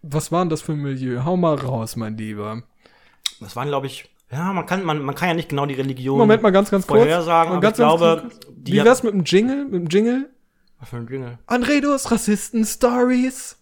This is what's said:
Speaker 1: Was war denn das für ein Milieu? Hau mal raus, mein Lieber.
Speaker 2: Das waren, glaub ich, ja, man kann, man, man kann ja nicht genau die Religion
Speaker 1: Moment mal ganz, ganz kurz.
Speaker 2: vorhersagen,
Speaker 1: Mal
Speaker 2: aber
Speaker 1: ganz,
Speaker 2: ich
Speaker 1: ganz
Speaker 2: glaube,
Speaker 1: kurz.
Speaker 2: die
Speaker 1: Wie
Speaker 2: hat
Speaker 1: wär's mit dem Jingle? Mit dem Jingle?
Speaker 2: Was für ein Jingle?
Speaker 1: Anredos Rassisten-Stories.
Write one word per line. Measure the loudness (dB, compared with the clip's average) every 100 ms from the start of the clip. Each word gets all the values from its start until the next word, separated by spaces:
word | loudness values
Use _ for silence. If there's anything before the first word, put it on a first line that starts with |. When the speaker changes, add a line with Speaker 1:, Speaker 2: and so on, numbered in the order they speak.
Speaker 1:
Was | -4 -6 -2
war | -2
denn | -2
das | -4
für | -4
ein | -6
Milieu? | -4 -6 -6 -4
Hau | -2 0
mal | 0
raus, | 0 -4 -6 -6
mein | -8 -8 -8
Lieber. | -10 -8 -8 -10 -14 _ _ _ _ _ -16 -14
Speaker 2:
Das | -14
waren, | -8 -4
glaub | -4
ich, | -6 -12 -20 _ _
ja, | -8 -4
man | -6
kann, | -4 -4
man, | -2 -4
man | -6
kann | -4 -2
ja |
nicht | -2 -4
genau | -4 -4
die |
Religion | -4 -4 -4 -2 4
Speaker 1:
Moment | 6 6
mal | 6
ganz, | 2 2
ganz | -2 2
kurz. | 4
Speaker 2:
vorhersagen, | 4 2 2 2 4
Speaker 1:
Mal | 2
Speaker 2:
aber |
Speaker 1:
ganz, | 0 4
Speaker 2:
ich |
Speaker 1:
ganz | 4 6
Speaker 2:
glaube, | 4 2
Speaker 1:
kurz. | -4 -18 -20
Speaker 2:
die | -14 0
Speaker 1:
Wie | 4
Speaker 2:
hat | 6
Speaker 1:
wär's | 4
mit | 2
dem | -2
Jingle? | 2 2 2 -2
Mit | -4 -4
dem | 0
Jingle? | 2 2 -2 -6 _ _ _ _ _
Speaker 2:
Was | -16
für | -14
ein | -10
Jingle? | -10 -12 -16
Speaker 1:
Anredos | -4 -2 2 0 2 -2 0
Rassisten-Stories. | -2 0 -2 -2 -2 -2 0 0 2 2 2 0 -4 -16 -20